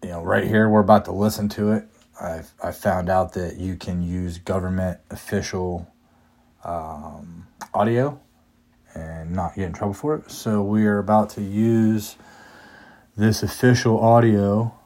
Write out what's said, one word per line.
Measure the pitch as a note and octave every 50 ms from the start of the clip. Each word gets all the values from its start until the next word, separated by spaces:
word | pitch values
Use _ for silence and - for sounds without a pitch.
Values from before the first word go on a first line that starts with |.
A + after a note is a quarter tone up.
| -
You | F#2
know, | F2 E2+
right | E2 F2+ G#2 G#2+ G2
here, | - G#2+ G#2+ A2 A2
we're | G#2+ G#2+
about | G2+ F#2+ G#2+ G2+ -
to | -
listen | F#2 F#2+ G2+ G#2+ G#2+ - G#2 G#2
to | - - G#2 G#2
it. | G#2+ A2 G#2+ - _ _ _ _ _ -
I've, | F2 F2 - - - - _ _ -
I | E2+
found | D#2 - - G#2+ F#2 F#2 F2+ F2
out | F#2+ F#2 F#2 F2+ -
that | G2 F2+ E2+ D#2+ -
you | F2 F#2 F#2 F2
can | - - F2+ F2 F2
use | F2 F2 F2+ F2+ F2 E2+ F2
government | F2+ - F#2 F#2+ F2+ F#2 F#2 F#2 F#2 F#2 F2 - _ _
official, | - - - - - G2+ F2+ - - F#2 F#2 F2+ F2 F2 F2 - _ _ _ _ _ _ _ _ _ _ _ _ _ _ -
um, | E2+ F2 E2 D#2+ D#2 D#2 D2+ D2+ D#2 D2+ D#2 - E2+ E2+ E2+ F2 - _ _ - - _
audio | F#2 G2+ A2+ A#2 A#2+ B2+ C#3+ C#3 - _ _ _ _ _ _ _ _ _ _ _ _ _ _ -
and | E2 D#2+ D#2+ D#2+ D#2+ D#2+ E2
not | F2 F#2+ F2+ E2+ -
get | F#2+ F#2+
in | E2+ E2
trouble | - - G#2 G2
for | - - D3 D3+ D3
it. | - -
So | - - - A#2 G#2+ G#2
we | G2+ G2 G#2 G#2+ G#2+
are | G#2 G#2 G2+
about | G2 F#2+ G#2+ G#2+ G#2+ G#2+
to | - -
use | G#2 G2 G2 G#2+ A2 A2+ A2+ A2+ A2+ A2 A2 A2 G2+ - - - - - - - - - - - - - - - - - - _ _ _ _ -
this | G#2 A2 G#2+ -
official | - G2 - - - B2+ B2 A#2+ - A#2 A2 G#2+
audio | A#2 A2+ A#2 A#2 A#2 A#2 A2 G2+ G2+ G2+ G2+ G#2+ A#2 A#2 - - _